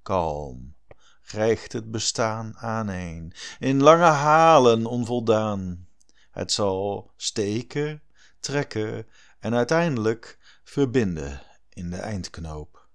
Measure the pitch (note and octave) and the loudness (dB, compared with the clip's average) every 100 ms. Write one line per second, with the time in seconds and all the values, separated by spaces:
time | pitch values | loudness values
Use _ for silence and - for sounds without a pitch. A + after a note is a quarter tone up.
0 | - F#2+ D#2+ D2 C#2+ B1+ C2 - - - | -2 -2 -2 -4 -10 -14 -16 -20 -20 -20
1 | - _ - G#2 A2 G#2+ - A#2 G#2+ A2+ | -20 _ -12 -2 0 0 -4 -10 -8 -6
2 | - - A2 A2 A2 G2+ A2+ A2 G#2+ F#2 | -6 -2 -2 -4 -10 -10 -6 -4 -4 -6
3 | F2+ E2 E2 - - - C3 C3+ C#3+ E3 | -8 -10 -14 -14 -18 -6 -2 6 8 8
4 | E3+ D3 D3+ D#3 E3 D#3 B2 A2+ A2+ B2 | 6 4 4 6 8 8 8 4 0 -4
5 | A2+ B2 A2+ A2 G#2+ G2+ F#2 F2+ F2+ - | -2 -2 2 2 2 -4 -6 -10 -14 -20
6 | - _ _ F#2+ F#2 - G2+ F#2+ G2+ G2+ | -20 _ _ -10 -6 -2 -2 -2 -4 -8
7 | A2 _ - - G2+ A2+ B2 D3 D3 D3+ | -12 _ -8 -4 -2 -4 -6 -6 -6 -8
8 | _ _ - _ - C#3 C#3 A2 G#2+ A2+ | _ _ -20 _ -6 -4 -4 -6 -6 -8
9 | A2+ - _ _ A2 A#2+ A#2+ D#3+ E3+ B2 | -12 -20 _ _ -2 0 2 0 0 0
10 | G#2+ A2+ - - - _ - - C3+ B2+ | -2 -2 -10 -20 -20 _ -10 -2 0 2
11 | G2+ D#2+ C#2+ C#2 - _ _ - F2 F2+ | 0 -4 -8 -12 -18 _ _ -12 -10 -8
12 | G#2 G#2 E2+ - D#2+ D#2 D2 _ _ | -8 -8 -10 -12 -12 -12 -14 _ _